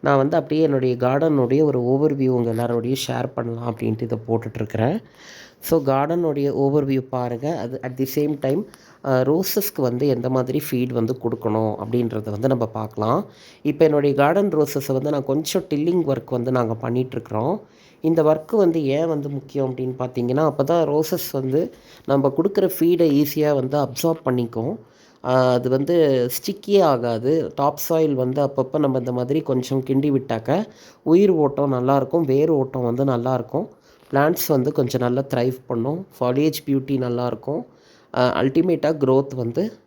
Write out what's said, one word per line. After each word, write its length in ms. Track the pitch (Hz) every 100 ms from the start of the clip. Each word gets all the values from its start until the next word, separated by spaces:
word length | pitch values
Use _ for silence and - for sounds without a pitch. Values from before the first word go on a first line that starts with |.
நான் 160 | 147 139
வந்து 200 | 139 165
அப்படியே 260 | 143 151
என்னுடைய 340 | 160 139 127 123
கார்டனுடைய 640 | 123 139 160 147 120 135
ஒரு 180 | 156 127
ஓவர்வியூ 460 | 120 135 151 139 131
உங்க 240 | 127 117
எல்லாரோடையும் 520 | 113 117 117 117 131 -
ஷேர் 200 | 123 127
பண்ணலாம் 400 | - 117 117 120
அப்படின்ட்டு 360 | 110 113 110
இதை 160 | 117 113 113
போட்டுட்ருக்கிறேன். 720 | 113 113 - 107 110 117 202 - - - - - _
So, 180 | - 165
கார்டனுடைய 680 | 139 135 147 170 170 143 139
ஓவர்வியூ 480 | 127 139 147 139 135 131
பாருங்க. 500 | 127 123 117 143 160
அது 220 | 113 131
at 160 | 127 127
the 80 | 135
same 240 | - 147 143
time, 220 | 175 175 208 - - -
அஹ், 180 | 139 131
ரோசஸ்க்கு 580 | 131 156 190 - - -
வந்து 260 | 127 123 143
எந்த 240 | 123 123
மாதிரி 280 | 131 127 139
ஃபீட் 340 | 151 127 127
வந்து 260 | 120 113 123
கொடுக்கணும் 520 | 120 113 117 107 110 107
அப்படின்றத 520 | 107 120 117 110 104
வந்து 180 | 104 131
நம்ம 180 | 131 113
பார்க்கலாம். 540 | 113 107 - 107 147 208 - - -
இப்போ 200 | 147 147
என்னுடைய 300 | 160 147 143
கார்டன் 360 | 135 143 180 202
ரோசஸை 420 | 156 143 143 135
வந்து 180 | 131 139
நான் 140 | 147
கொஞ்சம் 400 | 135 135 160 190 -
டில்லிங் 360 | 147 160 180
ஒர்க் 260 | 151 131 113
வந்து 200 | 127 120
நாங்க 260 | 127 117 113
பண்ணிகிட்ருக்குறோம். 720 | 120 120 127 - - 107 123 208 - _ - _
இந்த 180 | 160 165
ஒர்க்கு 340 | 151 156 - 226
வந்து 280 | 185 165
ஏன் 240 | 139 139 165
வந்து 200 | 156 143
முக்கியம் 460 | 139 - 139 135
அப்படின்னு 200 | 127 127 127
பார்த்தீங்கன்னா, 460 | 127 127 120 127
அப்போ 200 | 156 143
தான் 220 | 143 170 151
ரோசஸ் 440 | 147 156 185 -
வந்து 280 | 139 131 139 202 - - - -
நம்ம 220 | 139 139
கொடுக்குற 420 | 139 185 196 190
ஃபீடை 380 | - 165 175 165
ஈஸியா 420 | 143 147 156 147
வந்து 240 | 143 131 147
அப்சார்ப் 440 | 135 123 165 160
பண்ணிக்கும். 480 | 139 123 117 117 113 220 - _ _ _
ஆஹ், 280 | 123 131 127
அது 160 | 123 123
வந்து 260 | 131 143 170 151 135 123
ஸ்டிக்கியே 500 | - - 190 - 202
ஆகாது. 720 | 170 131 120 113 123 160 120
டாப் 280 | - 139 147 -
சாயில் 260 | 160 160
வந்து 280 | 131 127 131
அப்பப்போ 360 | 139 139 131 151
நம்ம 200 | 143 131
இந்த 140 | 120
மாதிரி 280 | 123 123 151
கொஞ்சம் 420 | 151 131 123 135
கிண்டி 280 | 131 139 147
விட்டாக்க 400 | 135 131 113 113 160 214 - - - -
உயிர் 240 | 170 202
ஓட்டம் 440 | 165 147 - 143
நல்லாயிருக்கும், 500 | 131 127 139 131 170
வேர் 260 | 151 131 160
ஓட்டம் 320 | 151 131 131
வந்து 220 | 120 123
நல்லாயிருக்கும். 640 | 139 123 123 127 117 143 214 - _ _ _
பிளான்ட்ஸ் 360 | 135 147 175 -
வந்து 240 | 147 127
கொஞ்சம் 280 | 156 123 123
நல்லா 240 | 123 123 135
த்ரைவ் 280 | 123 123 127 -
பண்ணும், 400 | 120 123 165 190
ஃபாலியேஜ் 480 | - 123 131 156 156
பியூட்டி 340 | - 135 131 135
நல்லாயிருக்கும். 600 | 123 120 123 120 - 151 247 _ _ _ _
ஆஹ், 180 | - 127
அல்டிமேட்டாக 640 | - 131 143 180 165 151 156
க்ரோத் 380 | 135 131 135
வந்து 280 | 127 117 120 208 -